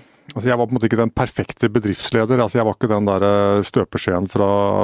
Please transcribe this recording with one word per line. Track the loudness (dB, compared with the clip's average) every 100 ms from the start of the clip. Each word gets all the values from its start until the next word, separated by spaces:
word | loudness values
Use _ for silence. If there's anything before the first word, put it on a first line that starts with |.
| -10 _ -14
altså | -6
jeg | -2 0
var | 0
på |
en | 0
måte | 0
ikke | 2
den | 0 -2
perfekte | -4 -4 -8 -2 0
bedriftsleder. | 0 -2 -4 -2 -2 2 0
Altså | 0 0
jeg | -2
var | -2
ikke | -2
den | 0 0
der, | 2 2
eh, | 2 2 0 0
støpeskjeen | -2 -2 -4 -2 -2 -2
fra, | 0 2 2 0 0